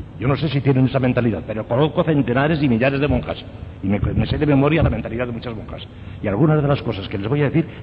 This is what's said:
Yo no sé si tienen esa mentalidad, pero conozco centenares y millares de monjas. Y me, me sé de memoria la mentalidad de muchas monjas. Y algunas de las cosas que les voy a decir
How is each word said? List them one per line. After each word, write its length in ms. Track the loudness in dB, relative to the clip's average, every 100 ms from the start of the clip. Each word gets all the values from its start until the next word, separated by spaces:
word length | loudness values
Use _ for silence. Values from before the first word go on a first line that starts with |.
| -6 -4
Yo 80 | -2
no 80 | 0
sé 120 | 0
si 140 | 0
tienen 240 | 2 4 4
esa 120 | 2
mentalidad, 440 | 2 2 0 0 -4
pero 220 | -6 -2
conozco 340 | 2 2 2
centenares 600 | 2 2 2 2 2 2
y 60 | 2
millares 300 | 2 2 2
de 80 | 0
monjas. 380 | 0 -2 -8 -10 -14 -16 -8
Y 60 | -2
me, 120 | 0
me 260 | 0 0 0
sé 120 | 0
de 80 | 2
memoria 360 | 4 4 4
la 60 | 2
mentalidad 380 | 0 -4 -4 -4
de 60 |
muchas 220 | -6 -8
monjas. 320 | -10 -10 -14 -14 -16 -16 -6
Y 60 | -2
algunas 340 | 2 4 4
de 40 | 2
las 140 | 0
cosas 260 | -2 -6 -6
que 100 | -6
les 100 | -2
voy 140 | 0
a 80 | 2
decir 160 | 0 -2 -4